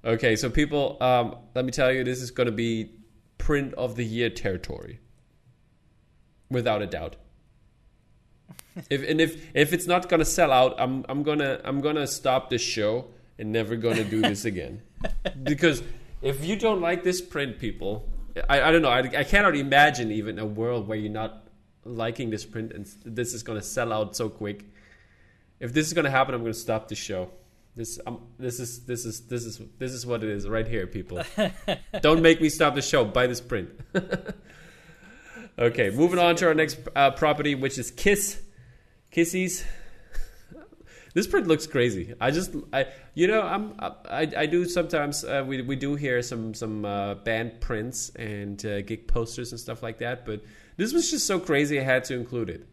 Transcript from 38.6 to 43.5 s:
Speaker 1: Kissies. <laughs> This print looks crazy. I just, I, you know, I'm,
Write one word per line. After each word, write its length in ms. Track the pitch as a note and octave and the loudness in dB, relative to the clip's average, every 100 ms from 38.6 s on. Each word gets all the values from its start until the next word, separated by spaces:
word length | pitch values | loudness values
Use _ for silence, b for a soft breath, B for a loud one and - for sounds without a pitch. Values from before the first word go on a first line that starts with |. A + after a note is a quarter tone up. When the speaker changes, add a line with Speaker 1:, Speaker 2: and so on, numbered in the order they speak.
| b b b b b | b b b b b
Speaker 1:
Kissies. 520 | - E3+ F#3 F#3 - - | 0 0 0 -2 -2 -6
<laughs> 40 | B B B B B B B B - - - B B B | B B B B B B B B -20 -20 -20 B B B
This 140 | - - | -2 2
print 180 | G4 F#3+ | 2 4
looks 220 | D#3 - | 2 2
crazy. 480 | C3+ A#2+ F#2+ A2 A#2+ | 2 2 0 -8 -2
I 120 | A#2+ | 0
just, 240 | D#3 F#3+ - - | 0 -4 -8 -4
I, 140 | C3+ C3 B B | -4 -4 B B
you 140 | D3 F3+ | 2 4
know, 160 | A3 | 4
I'm, 320 | F#3 | 0